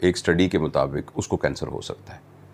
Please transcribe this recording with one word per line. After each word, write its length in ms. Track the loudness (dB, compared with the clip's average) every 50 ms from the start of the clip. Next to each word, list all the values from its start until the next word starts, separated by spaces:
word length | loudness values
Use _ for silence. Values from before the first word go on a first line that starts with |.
| 2
एक 120 | 2 2
स्टडी 320 | 2 2 2 4 4 4 4
के 100 | 4 0
मुताबिक, 460 | 0 2 2 0 0 0 -2 -6 -6 -6 -8
उसको 200 | -8 -4 -2 -2
कैंसर 300 | 0 0 -2 -2 -2 -8
हो 140 | -8 -8 -8
सकता 320 | -8 -10 -12 -12 -14 -20
है। 80 | -20 -20 -20 -20 -20 -20 -20 -20